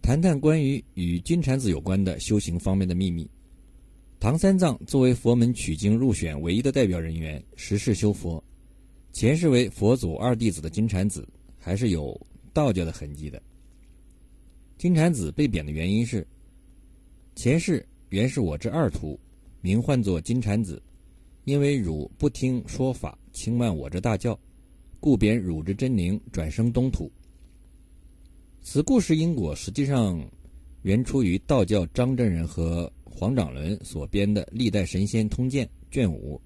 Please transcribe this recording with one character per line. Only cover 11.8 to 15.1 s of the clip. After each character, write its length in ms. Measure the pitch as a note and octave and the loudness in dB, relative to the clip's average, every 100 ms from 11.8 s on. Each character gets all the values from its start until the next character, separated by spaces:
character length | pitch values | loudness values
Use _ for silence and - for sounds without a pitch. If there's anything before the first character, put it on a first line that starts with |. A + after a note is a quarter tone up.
| A#2 | 0
有 280 | E2+ C#2 - - - - | 0 -4 -10 -18 -20 -6
道 220 | - C#3+ | 0 0
教 100 | F#2 | 0
的 80 | E2 | -4
痕 240 | - D2 D2 | -8 -12 -12
迹 140 | D2+ | -12
的。 120 | C2 - - - - - - - - - - - - - - | -14 -20 -20 -20 -20 -20 -20 -20 -20 -20 -20 -20 -20 -20 -4
金 160 | F3 | 2
蝉 200 | E3 E3 | 4 4